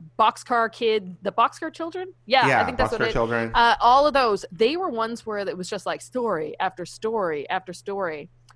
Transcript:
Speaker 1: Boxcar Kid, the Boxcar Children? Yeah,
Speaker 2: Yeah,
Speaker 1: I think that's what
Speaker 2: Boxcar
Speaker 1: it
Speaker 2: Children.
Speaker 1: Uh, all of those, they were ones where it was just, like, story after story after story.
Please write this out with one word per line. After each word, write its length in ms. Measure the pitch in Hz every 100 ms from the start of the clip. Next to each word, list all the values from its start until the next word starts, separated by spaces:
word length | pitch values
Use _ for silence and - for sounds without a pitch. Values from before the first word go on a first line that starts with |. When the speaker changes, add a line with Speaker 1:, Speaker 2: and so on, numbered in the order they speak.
| 160 -
Speaker 1:
Boxcar 520 | 220 233 - 240 226
Kid, 440 | - 233 214 185 180
the 100 | 196
Boxcar 400 | - 254 - 320
Children? 400 | - 330 359 370 - -
Yeah, 200 | 262 220
Speaker 2:
Yeah, 160 | 120
Speaker 1:
I 20 |
think 140 | 101 -
that's 140 | -
what 80 | 226
Speaker 2:
Boxcar 80 | 120
Speaker 1:
it 40 |
Speaker 2:
Children. 380 | 127 113 117 113
Speaker 1:
Uh, 220 | 247 233 220
all 260 | 233 262 294
of 80 |
those, 300 | 277 240 196 -
they 240 | 165 233 330
were 120 | 370
ones 380 | 226 226 233 220
where 120 | 208
it 180 | 196 180
was 120 | 180
just, 160 | 208 185
like, 140 | 151
story 540 | - 254 233 170 151 -
after 260 | 185 - 170
story 640 | - 220 226 175 147 -
after 220 | 185 180
story. 580 | 175 - 196 185 151 165 _ _